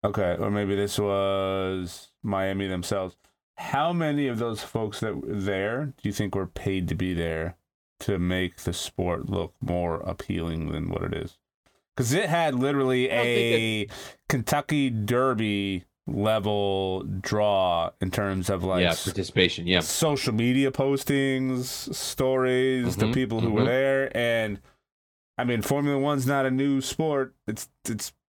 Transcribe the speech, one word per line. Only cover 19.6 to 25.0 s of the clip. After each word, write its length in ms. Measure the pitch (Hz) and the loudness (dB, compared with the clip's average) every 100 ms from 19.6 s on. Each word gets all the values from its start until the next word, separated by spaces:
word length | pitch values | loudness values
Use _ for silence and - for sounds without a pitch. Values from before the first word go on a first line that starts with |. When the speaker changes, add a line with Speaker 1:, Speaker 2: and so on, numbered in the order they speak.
| 85 | 2
Speaker 2:
yeah. 140 | 90 | 2
Speaker 1:
social 520 | 80 - 165 143 - | 2 0 2 2 0
media 360 | 110 117 127 139 | 0 2 2 2
postings, 1200 | 127 139 139 - 139 135 131 131 127 127 - - | 2 0 0 0 0 2 0 0 -2 -4 -8 -8
stories, 1000 | - - - 131 131 127 127 131 131 120 95 | -6 -6 0 2 4 4 4 2 2 0 2
the 100 | 110 | 2
Speaker 2:
Mm-hmm, 80 | |
Speaker 1:
people 260 | 123 127 113 | 2 0 2
who 100 | 113 | 2
were 100 | 107 | 4
Speaker 2:
mm-hmm. 80 | 123 | 4
Speaker 1:
there. 480 | 127 135 135 135 - | 4 2 2 0 0
And, 440 | 120 117 110 101 - _ _ _ | 0 0 0 -4 -10 _ _ _